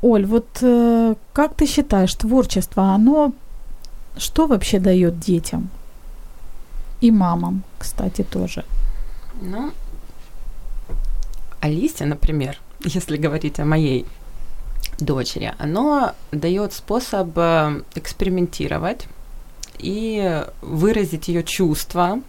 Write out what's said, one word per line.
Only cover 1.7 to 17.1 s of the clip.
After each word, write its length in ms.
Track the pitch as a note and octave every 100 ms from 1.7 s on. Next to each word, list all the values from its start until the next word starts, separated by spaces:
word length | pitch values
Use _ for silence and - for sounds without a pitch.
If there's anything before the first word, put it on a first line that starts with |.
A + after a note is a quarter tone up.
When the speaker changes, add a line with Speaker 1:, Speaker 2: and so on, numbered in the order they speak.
| - D4 G3+ F#3
Speaker 1:
творчество, 720 | - A3 B3+ G#3+ F#3+ F3+ -
оно 480 | F#3+ G3 A3+ D4+ D4 - - - - - - - - -
что 280 | - - D#4+
вообще 340 | A#3 - G#3
дает 400 | F#3 F#3 F3 E3+
детям? 500 | E3 F3 - - F#3 - - - - - - - - - - - - -
И 100 | A#3
мамам, 520 | G#3+ F3+ E3+ F3 F#3+ - -
кстати, 440 | - - F#3+ -
тоже. 400 | - F#2+ F#2 - - - - - - - - -
Speaker 2:
Ну, 300 | F#3 G3+ C#4+ - - - - - - - - - - - - - - - - - - -
Алисе, 440 | D3+ D#3 D4 - C#3+
например, 520 | D3 - D#3 C3+ D3 - - E3+
если 320 | F3+ - D3+
говорить 420 | D#3 D#3 D3+ C#3+
о 60 | D3
моей 400 | D#3 D3+ B2+ - - - - - - - - - -
дочери, 540 | D3+ C3+ A#2+ - G#2+ A#2
оно 480 | D3 F3+ C#4+ C#4+ A#3+ - -
дает 420 | D3+ E3 F#3+ G3+
способ, 640 | - - G#3+ B3